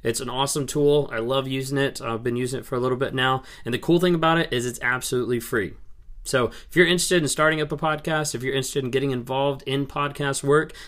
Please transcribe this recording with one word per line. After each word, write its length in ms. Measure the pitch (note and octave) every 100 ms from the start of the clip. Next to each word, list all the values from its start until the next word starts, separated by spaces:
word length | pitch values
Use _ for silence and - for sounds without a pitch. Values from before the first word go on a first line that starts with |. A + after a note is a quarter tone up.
| -
It's 140 | A#2
an 100 | B2+
awesome 380 | B2+ C3+ D#3 C3
tool. 420 | D3+ C#3+ D3 C#3
I 60 | A#2
love 280 | A#2 C3+ C3+
using 300 | C3 C3 C#3
it. 240 | C#3 -
I've 220 | B2 A2+
been 120 | B2 A#2+
using 240 | B2+ B2+
it 60 | A2+
for 100 | B2+
a 40 |
little 160 | B2+ B2+
bit 160 | C3+
now. 300 | C3 C3 C3+ - -
And 100 | -
the 60 | A#2+
cool 220 | - E3+
thing 120 | F3+
about 240 | E3+ D#3+ E3
it 140 | E3
is 140 | B2+ A#2+
it's 160 | A#2
absolutely 580 | B2 B2+ - B2+ A#2 B2
free. 360 | A#2 A#2+ F#2 - - - - - -
So 220 | C3+ A2+
if 280 | - - D#3+
you're 100 | E3+
interested 380 | F3+ - F3+
in 60 | D3
starting 320 | - D#3 D#3
up 100 | D3+
a 60 | D3+
podcast, 580 | D#3+ D3+ D3+ D#3 D3+ A#2+
if 80 |
you're 100 | B2+
interested 300 | C3+ C3 C#3+
in 80 | B2+
getting 200 | C3 C#3
involved 520 | B2 A#2+ C3+ C#3+ C#3 -
in 220 | C3+ C#3
podcast 560 | - C#3+ C#3 C#3+ C#3
work, 300 | C#3 D3 D#3 -